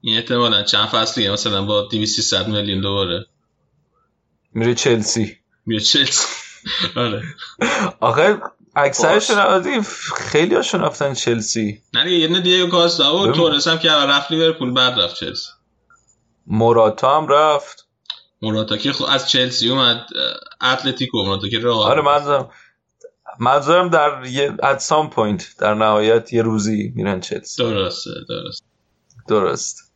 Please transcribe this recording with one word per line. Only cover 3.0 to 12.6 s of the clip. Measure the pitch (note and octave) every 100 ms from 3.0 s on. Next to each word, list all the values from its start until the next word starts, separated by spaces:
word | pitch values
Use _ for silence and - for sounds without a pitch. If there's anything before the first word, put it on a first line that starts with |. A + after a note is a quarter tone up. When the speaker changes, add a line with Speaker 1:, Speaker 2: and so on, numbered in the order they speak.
| F#2+ F2 - _ _ _ _ _ _ _ _ _ _ _ _
Speaker 2:
میره | A2 A#2 A#2
چلسی. | C#3 A#2 G#2 A#2+ G#2+ - _ _ -
Speaker 1:
میره | A2
چلسی. | G#2+ D3 C#3 - - - - -
<laughs> | - - F3 -
آره. | A#2+ G#2 - - - - A#3+ - F#3+ -
Speaker 2:
آخه | A#2+ C#3+ F#3 G#3+ - _ _ -
اکثرشون | C#3+ C3+ - G3+ G#3 G#3
Speaker 3:
باش. | G3
Speaker 2:
رفتن، | F#3+ A3+ C4+ G#3 - - -
خیلی | - D3 F3 -
هاشون | - F#3
رفتن | D#3 - C#3+
چلسی. | C3 - A#2 G#2+ A#2 G#2+ G#2 _
Speaker 1:
نه | A#2+
دیگه، | D#3+ F3
یه | D#3+
دونه | F3+
دیگه | F3+ F#3